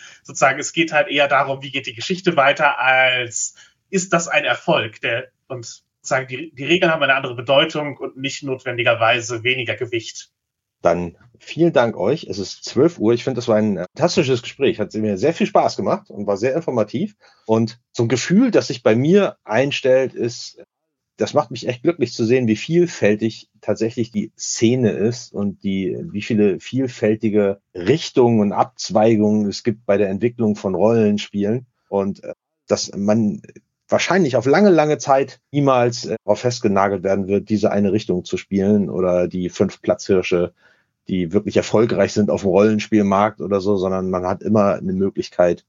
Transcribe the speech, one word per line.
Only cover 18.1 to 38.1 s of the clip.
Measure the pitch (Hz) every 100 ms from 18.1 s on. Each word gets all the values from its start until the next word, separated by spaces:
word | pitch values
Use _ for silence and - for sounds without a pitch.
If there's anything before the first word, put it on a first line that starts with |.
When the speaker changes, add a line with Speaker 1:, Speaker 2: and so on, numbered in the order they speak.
| 127 - 185 254
Speaker 2:
das | 160 -
sich | 123
bei | 113
mir | 113 143 202 190 -
einstellt, | - 110 143 - 127 131 127
ist, | - 120 123 - - - _ _ _ _ -
das | 107
macht | 135 147
mich | 120 -
echt | 123
glücklich | 160 165 120
zu | -
sehen, | 113 131 113
wie | 107
vielfältig | - 170 170 - 101 104 113 - - _
tatsächlich | - 101 110 120 110
die | 107 110 -
Szene | - - 113 127 113
ist | 82 107 120 -
und | 90 101 87
die, | 101 95 92 60 82
wie | 101
viele | - 110 104 85
vielfältige | - 127 127 - 107 107 110 104 98 98 _
Richtungen | 92 90 160 - 135 120 113
und | 101
Abzweigungen | 95 127 - - 104 113 107 104 107 101
es | -
gibt | 120 107 -
bei | 101
der | 98
Entwicklung | 98 120 120 110 104
von | 98
Rollenspielen. | 87 107 117 104 104 - 101 101 123 - _ -
Und, | 98 98 -
äh, | - - _ _ -
dass | 104 -
man | 95 101 113 104 - - - _ _ -
wahrscheinlich | 107 - 185 151 123
auf | 123
lange, | 156 208
lange | 160 151 143
Zeit | 147 135 135 - _
niemals, | 143 139 127 123 120
äh, | - -
darauf | - 104
festgenagelt | 123 123 107 98 98 98
werden | 95 98 95
wird, | 101 104
diese | 107 104
eine | 101 101
Richtung | 98 -